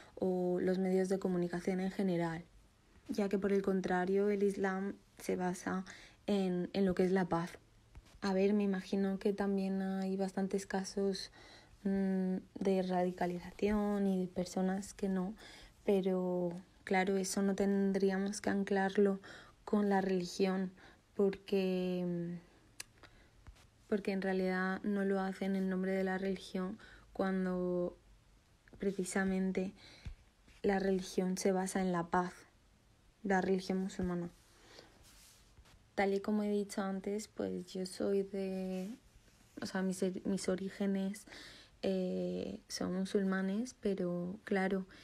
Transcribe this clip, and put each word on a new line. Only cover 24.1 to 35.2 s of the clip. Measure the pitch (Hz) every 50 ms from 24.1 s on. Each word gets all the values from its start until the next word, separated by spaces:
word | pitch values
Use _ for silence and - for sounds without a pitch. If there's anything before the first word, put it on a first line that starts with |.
en | 196 190
realidad | 185 190 190 190 185 185 185 185 185 190 190 - -
no | 208 202 196 196
lo | 196 196 190
hacen | 190 190 190 - 196 190 196
en | 190 190 190
nombre | 190 185 185 190 190
de | 190 190
la | 190 185 185
religión | 196 196 190 185 - - - 190 185 185 220 - - - - - - - -
cuando | - 196 190 190 185 185 185 180 180 180 180 180 180 175 180 - - - - - - _ - - - _ _ - _ _ - - -
precisamente | 202 196 190 - 180 - - 196 190 190 190 190 190 190 185 190 185 190 - - - - - - - - - - - - _ _ - - - - -
la | 202 196 190
religión | 190 196 196 185 185 - - - 185 185 185 -
se | - 202 190
basa | 185 185 190 - 196
en | 185 185 180
la | 170 170 175
paz, | - 180 180 180 - - - - _ - - - _ _ _ _ - _ - - _ _ -
la | 196 196 185
religión | 185 190 190 185 185 - 190 190
musulmana. | 190 196 - - 185 180 175 175 175 175 - - - - - - - - - - - - - - - - - -